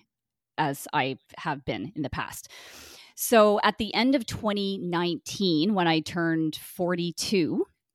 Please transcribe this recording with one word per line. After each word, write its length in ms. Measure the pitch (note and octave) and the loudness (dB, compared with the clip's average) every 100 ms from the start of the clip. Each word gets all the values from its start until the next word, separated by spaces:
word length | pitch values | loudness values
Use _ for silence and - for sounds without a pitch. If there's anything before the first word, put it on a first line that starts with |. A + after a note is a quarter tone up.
| _ _ _ _ _ - | _ _ _ _ _ -4
as 300 | D3 C#3 - | -2 -2 -4
I 240 | C#3+ C3 C3 _ - | -2 -2 -4 _ -10
have 280 | C#3+ C#3+ | -6 -6
been 280 | C#3+ A2 B2 | -6 -6 -6
in 80 | F3+ | -6
the 80 | D#3 | -6
past. 400 | D#3+ A2+ - - - - - - - - | -6 -8 -10 -16 -20 -20 -20 -20 -20 -20
So 460 | - - A#3 G#3 G#3 | -8 4 6 6 6
at 160 | G#3+ - | 2 0
the 160 | G#3+ | -4
end 200 | G3+ B3 | 0 2
of 120 | C#4 A3+ | 2 0
twenty 500 | - G#3+ G#3 G3 G3 | -4 -2 0 -2 -2
nineteen, 960 | F3 E3+ F3 E3+ - - F#3+ D#3 F#3 | -2 -2 -2 -4 -6 -2 2 4 2
when 120 | G3 E3+ | 2 4
I 140 | D#3+ | 2
turned 560 | D3+ E3+ E3 D#3+ D#3+ - | 0 -2 0 2 0 -4
forty-two, 1080 | - - F3 F3+ F3 - - G3 C#3+ G3+ G4+ _ _ | -14 -4 -2 0 -2 -4 0 2 2 0 -4 _ _